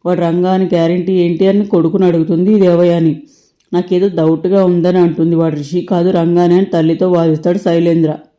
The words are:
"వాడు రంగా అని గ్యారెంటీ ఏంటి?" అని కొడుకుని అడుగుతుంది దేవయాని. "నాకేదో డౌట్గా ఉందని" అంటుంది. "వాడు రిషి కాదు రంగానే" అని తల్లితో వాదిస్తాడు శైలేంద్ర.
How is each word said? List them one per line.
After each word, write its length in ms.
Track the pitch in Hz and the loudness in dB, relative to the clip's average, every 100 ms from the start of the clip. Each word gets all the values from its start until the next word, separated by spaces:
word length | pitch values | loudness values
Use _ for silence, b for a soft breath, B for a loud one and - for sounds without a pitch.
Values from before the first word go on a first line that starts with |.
| 175 | -2
"వాడు 160 | 180 | -2
రంగా 300 | 170 175 180 | -2 0 0
అని 140 | 185 185 | 0 0
గ్యారెంటీ 460 | 175 165 180 175 | 0 0 -2 -2
ఏంటి?" 360 | 185 175 165 190 | 0 0 0 0
అని 180 | 202 208 | 0 0
కొడుకుని 400 | 180 165 185 180 | 0 0 0 0
అడుగుతుంది 560 | 165 160 165 185 214 | 0 0 0 2 2
దేవయాని. 600 | 185 170 175 170 165 151 - b b b _ | 2 4 2 2 0 -2 -12 b b b _
"నాకేదో 360 | 175 180 180 202 170 | -4 -2 -2 0 0
డౌట్గా 500 | 160 160 185 196 185 | 0 0 0 0 2
ఉందని" 320 | 175 175 185 | 0 0 2
అంటుంది. 380 | 175 160 160 165 | 0 0 0 0
"వాడు 200 | 160 151 | 0 -4
రిషి 260 | 143 175 | -6 -6
కాదు 280 | 175 180 180 | -2 -2 0
రంగానే" 460 | 185 170 175 175 180 | 0 0 2 2 2
అని 100 | 196 | 0
తల్లితో 460 | 170 160 160 185 | 0 0 0 0
వాదిస్తాడు 460 | 175 165 156 175 175 | 2 0 0 -2 -2
శైలేంద్ర. 540 | 185 170 170 165 156 151 - | -2 0 0 0 0 -4 -14